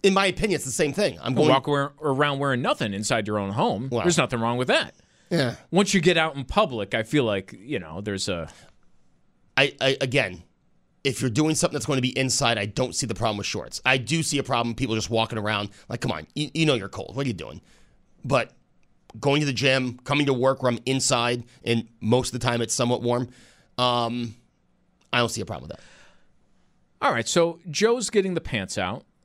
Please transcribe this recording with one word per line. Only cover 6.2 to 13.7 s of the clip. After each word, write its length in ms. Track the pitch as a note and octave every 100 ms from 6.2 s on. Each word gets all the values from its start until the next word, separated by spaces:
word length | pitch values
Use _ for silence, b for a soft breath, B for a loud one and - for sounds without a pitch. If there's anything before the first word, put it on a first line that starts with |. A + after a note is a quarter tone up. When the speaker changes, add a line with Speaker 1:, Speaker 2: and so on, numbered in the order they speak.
| D#3+ C#3
Speaker 2:
in 80 |
public, 500 | C3 G3+ G#3 A#2+ G2
I 100 | A#2
feel 200 | A2 D3+
like, 320 | A#2+ G2+ F#2 -
you 220 | A2 B2+
know, 220 | D#2+ E2
there's 260 | G#2 F#2+ -
a 220 | F2 D#2 B B _ _ _ _ _ _ _ _ -
Speaker 1:
I, 180 | C#3+ -
I, 180 | C3+ C3+
again, 420 | C3+ C3+ G#2 F2 - _ _ _ _ _ C#3
if 160 | B2
you're 80 | C3+
doing 260 | A2 D#3 D#3
something 200 | E3+ D3
that's 100 | A2+
going 120 | C3+
to 40 |
be 160 | B2+ -
inside, 400 | C3 - B2 A2+
I 80 | G#2
don't 280 | A#2 B2+
see 120 | D#2+ A#2+
the 100 | F#2
problem 220 | A2+ G#2
with 80 | G2+
shorts. 340 | G2+ A#1+